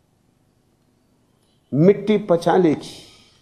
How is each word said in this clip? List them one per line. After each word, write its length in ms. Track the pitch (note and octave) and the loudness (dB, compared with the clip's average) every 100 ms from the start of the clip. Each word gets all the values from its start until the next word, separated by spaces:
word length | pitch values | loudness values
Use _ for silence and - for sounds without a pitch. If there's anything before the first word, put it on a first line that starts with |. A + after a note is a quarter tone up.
| _ _ _ _ _ _ _ _ _ _ _ _ _ _ _ _ - | _ _ _ _ _ _ _ _ _ _ _ _ _ _ _ _ -8
मिट्टी 440 | C3 F3+ G3+ G3+ G#3 | 0 2 2 0 -2
पचा 380 | G#3 E3+ E3+ F3+ | 0 -2 0 0
लेगी 520 | E3+ C#3+ - - - - _ _ | 0 -2 -8 -20 -20 -20 _ _